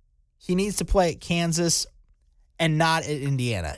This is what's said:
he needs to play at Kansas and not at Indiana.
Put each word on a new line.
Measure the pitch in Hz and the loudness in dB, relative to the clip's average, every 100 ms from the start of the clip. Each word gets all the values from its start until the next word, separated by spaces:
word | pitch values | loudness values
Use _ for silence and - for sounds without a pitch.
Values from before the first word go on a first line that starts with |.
| _ _ _ _ | _ _ _ _
he | - | -2
needs | 180 202 196 | 0 0 -2
to | |
play | 180 202 175 | 0 2 2
at | 143 | 0
Kansas | - 170 170 165 170 - - - _ _ _ _ _ - | -2 -2 0 0 0 0 -4 -12 _ _ _ _ _ -2
and | 165 156 | 0 2
not | 165 160 | 2 2
at | - 147 | -2 -4
Indiana. | 139 135 123 104 80 | -2 -2 -2 -2 -6